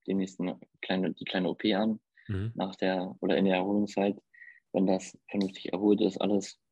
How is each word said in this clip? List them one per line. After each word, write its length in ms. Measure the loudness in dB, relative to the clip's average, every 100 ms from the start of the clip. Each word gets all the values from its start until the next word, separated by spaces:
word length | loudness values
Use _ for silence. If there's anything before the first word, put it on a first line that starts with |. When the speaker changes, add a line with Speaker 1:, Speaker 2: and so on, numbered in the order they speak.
| -4
Speaker 1:
demnächst 320 | -2 -2 -4
eine 200 | -6 -6 -12 -14
kleine, 320 | -4 -2 -2
die 120 | -4 -6
kleine 240 | -2 -2
O 60 | 0
P 180 | 0 2
an, 240 | 0 -2 _ _ -8
Speaker 2:
Mhm. 260 | -4 -4
Speaker 1:
nach 220 | -4 -6 -2
der, 400 | -2 0 -2 -4
oder 160 | 0 4
in 80 | 4
der 100 | 4
Erholungszeit. 600 | 2 0 0 0 0 0 _ -20 -20 -20 _
Wenn 140 | 0 2
das 300 | 0 -2 -18 -8
vernünftig 420 | -4 -2 -4 -8
erholt 300 | 0 4 4
ist, 160 | 2 0
alles, 400 | 0 0 -2 -12 _